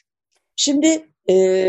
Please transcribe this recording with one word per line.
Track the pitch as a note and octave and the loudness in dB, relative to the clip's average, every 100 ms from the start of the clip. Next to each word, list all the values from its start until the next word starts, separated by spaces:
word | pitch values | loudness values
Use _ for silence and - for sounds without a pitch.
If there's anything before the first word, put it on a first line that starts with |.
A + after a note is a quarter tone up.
| _ _ _ _ _ - | _ _ _ _ _ -6
Şimdi, | - C#4+ D#4 D#4 - _ - | -2 0 0 -2 -6 _ -2
e, | F#3 F#3 F#3+ | 0 2 0